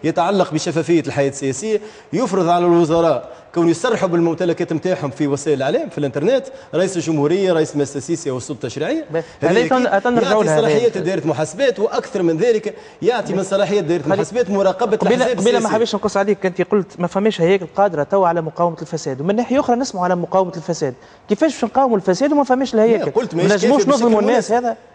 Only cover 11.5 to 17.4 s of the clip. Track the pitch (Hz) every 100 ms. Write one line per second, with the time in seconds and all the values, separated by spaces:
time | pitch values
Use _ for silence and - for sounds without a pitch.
11.5 | 190 269 196 214 247 - 196 170 160 240
12.5 | 214 208 220 - - 180 240 - 185 190
13.5 | 196 180 202 156 170 143 196 - 226 190
14.5 | 196 196 185 240 214 185 247 247 233 208
15.5 | 233 226 214 233 208 208 196 202 196 190
16.5 | 175 175 208 175 - 175 190 214 190